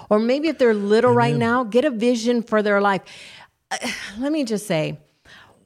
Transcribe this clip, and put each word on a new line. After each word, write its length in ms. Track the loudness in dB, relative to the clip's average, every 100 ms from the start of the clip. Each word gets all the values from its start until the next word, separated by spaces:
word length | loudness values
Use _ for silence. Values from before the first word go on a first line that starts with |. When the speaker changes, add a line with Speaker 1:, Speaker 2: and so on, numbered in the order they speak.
| -2
Speaker 1:
Or 100 | 0
maybe 280 | 2 0 0
if 100 | 2
they're 160 | 2
little 380 | 2 2 2 4
right 220 | 4 2 0
Speaker 2:
Amen. 40 |
Speaker 1:
now, 240 | 0 0 0
get 180 | 0
a 60 | 0
vision 540 | 0 0 0 0 -2
for 200 | 0 0
their 160 | 2 2
life. 220 | 2 0 -4 -20 -20 -20 -20 _ -12
Uh, 60 | -10 -8 -10
<sighs> 180 | -12 -6
let 120 | -4
me 140 | -2 -2
just 200 | -4 -2
say, 300 | -2 -2 -6 _ _ -20 -20 -20 _